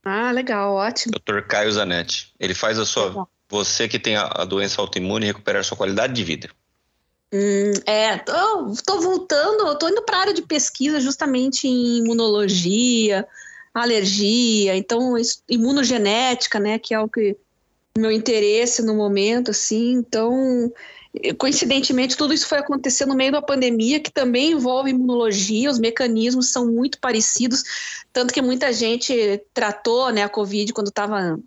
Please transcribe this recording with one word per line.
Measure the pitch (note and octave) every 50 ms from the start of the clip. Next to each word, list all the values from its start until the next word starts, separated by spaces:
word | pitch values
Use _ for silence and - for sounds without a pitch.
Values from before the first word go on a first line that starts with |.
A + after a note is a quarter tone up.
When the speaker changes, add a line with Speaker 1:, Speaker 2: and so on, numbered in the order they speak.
| _
Speaker 1:
Ah, | G3 F#3+ G#3+ A#3 B3
legal, | A#3+ B3+ B3+ C4 A3+ G3+ G3+ G3+ G3
ótimo. | G3 G3 A3+ A#3+ - - A#3
Speaker 2:
doutor | G#3+ - _ - G2+ G2+ G#2
Caio | - - G#2 G#2+ A2
Zanetti. | G#2 G#2+ G2+ F#2 F2 F2 F2 - - - - - _ _
Ele | - F#2 F2+
faz | - - A2 A2+ A2
a | G#2+
sua, | - - A#2+ G#2+ F#2
Speaker 1:
Legal. | F#2 G3+ F3+ _ _ _ _ _
Speaker 2:
você | G2+ G#2 G2 - - - G3 F#3+
que | - G#2+
tem | - A#2 G#2+
a, | G#2 G2 - -
a | - F2+
doença | F#2 F#2+ G2 G2+ G2 - -
autoimune | G2+ F#2+ - G2 F2+ F#2+ G#2 A2+ G#2+
recuperar | G#2 G2+ - - - G2 G2
a | G2
sua | G2+ G2
qualidade | - G2+ G2 G2 G#2 A#2+ C3+
de | B2+ A#2+
vida. | F#2+ E2 D#2 - - - _ _ _ _ _ _ _ _ _ _ _ _ _ _ _ _
Speaker 1:
Hum, | - G3 G3+ G3+ G3+ G3+ G3+ G#3 G3+ G3 -
é, | - G#3+ G#3+ A3 A3 G3+ -
tô, | - - C4+ E4+ F#4+ A4 A4 F#4 C#4+ G#3 G#3 B3+ -
tô | G4 F#4+ F4+
voltando, | E4 F4+ F#4+ F#4 F#4 - D#4 C#4+ D4+ G4 G#4+ G#4+ G#4
eu | D#4 D4
tô | D4 D#4+ E4
indo | G4 A#4+
pra | A4 A#4 G#4 F#4
área | F#4+ G4+ F#4+
de | E4+
pesquisa | - - D#4+ D4 - - - - C4 D4 D#4 D4
justamente | B3 C#4 C#4 - - C#4 C4 B3+ B3+ C4+ B3+ - -
em | C4 B3+ B3 A#3+ A#3+ A#3 A#3
imunologia, | A3+ A3+ A#3 A#3 A3+ A3 G#3 G#3 G#3 F#3+ F#3+ F3+ E3+ F3 G3+ A3 B3 B3 A#3+ A3+ A3 G#3 G3 F#3+ - - - - - - - - - _
alergia, | _ A3+ A#3+ A#3+ A#3 G#3+ F#3+ F#3+ F#3+ G3+ G#3 G3+ A3 A#3+ B3 A#3 A3 G#3+ G3+ F#3+ F#3
então, | F#3+ F#3+ - A#3 A#3 B3+ B3+ B3 A#3
isso, | A#3+ A#3+ - - _ -
imunogenética, | B3+ A#3 A3+ B3+ C#4 C#4+ C4 A3+ B3+ A#3 G#3 G3 G#3 A#3 C4 B3+ B3 A#3+ - - - G#3
né, | G3+ G#3 G#3+ A3+
que | - - A3+
é | A3
o | G#3+ A3
que, | - A#3 G#3+ G3+ G#3 - _ _ _ _ _ _ _ _ _ _ _ A3
meu | A3 A3
interesse | A3 A3 A3 B3 A#3 G#3+ G#3 G#3 G#3 A3+ A#3+ B3 - -
no | A3+ A3 G#3+
momento, | G#3+ G#3 G3+ G3+ G3 G3 G#3+ A#3 B3 B3 A#3
assim, | G#3 - - - G#3+ A3 A#3 A#3+ B3+
então, | B3 A#3 - - A3 A3 A#3 B3 C4 C4+ C4 B3+ B3 A#3 A#3+ A#3 - - - - - - _ - -
eh, | - - A#3+
coincidentemente, | - - C#4 D4 - F4+ A#3 C#4 C4+ C4+ - C4 B3+ B3+ B3+ C4
tudo | - D4+ C#4
isso | D#4 D4+ -
foi | - D#4 C#4+
acontecer | D4 - C#4+ C4+ C#4 C4+ - - C#4+
no | C4 C4+
meio | C4 C4 C4+
da | C#4 D4
pandemia, | D4 - C#4 C4 B3+ B3 A#3 A3 A3 A#3+ D4 D4+
que | D4 -
também | _ D4 C4 B3 A#3+ B3 C#4 D#4+
envolve | E4 D4 B3 B3+ B3+ C4 C4+ C4+
imunologia, | C4 B3+ B3+ B3 B3 A#3+ A#3 A3 G3+ G3+ F#3+ G3+ A3 G#3+ B3+ D4
os | C4+ A#3
mecanismos | A3+ A3+ A3+ - C4 A#3+ A3+ A3 A3+ A#3+ B3+ B3+ B3 -
são | - C4 B3
muito | A#3 A#3 A#3 B3+ C#4+ - -
parecidos, | - B3+ A#3 A3 G#3+ - - - A#3+ B3+ A#3+ C4+ - - - - - - - - - _
tanto | _ B3+ B3 B3
que | - D4
muita | C4 B3 B3+ B3+ D4 C4+
gente | A#3 A3 A#3 A3 A#3 B3 - - C4 A#3 G#3+ G#3 G3 G#3 - _
tratou, | _ A#3+ A#3 G#3 G#3 - - A#3 A3+ B3 C4 B3+
né, | A3+ G#3
a | G3+ G3+
covid | G#3 A3 G#3 G3 G3+ G#3 G#3 G#3
quando | A#3+ - G3+ G3+
tava | _ G#3+ G#3 G#3 G#3+ G3+ F#3 F3 D#3+ - -